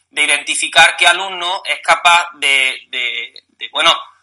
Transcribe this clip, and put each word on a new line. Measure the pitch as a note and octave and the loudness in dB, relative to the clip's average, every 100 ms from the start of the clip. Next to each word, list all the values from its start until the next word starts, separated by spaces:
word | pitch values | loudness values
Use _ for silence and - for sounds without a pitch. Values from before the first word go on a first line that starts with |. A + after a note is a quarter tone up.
| _ | _
de | C#3+ | -4
identificar | D3 C#3+ C#3+ D3+ D#3 E3 E3 - | 0 -2 -2 -6 0 4 4 4
qué | F3 | 2
alumno | F3 F#3+ F3+ F3 F#3+ | 2 -2 -6 -6 -6
es | - D3 | -6 -4
capaz | - E3 F3 E3+ F3 D3+ | 0 2 4 4 2 -4
de, | C#3+ C#3 C3 B2+ - | 0 2 0 -4 -10
de, | B2+ B2 A#2 A#2 - _ | -6 -6 -6 -12 -16 _
de, | - A#2+ | -16 -10
bueno, | C#3+ E3 - - _ | -4 -4 -6 -10 _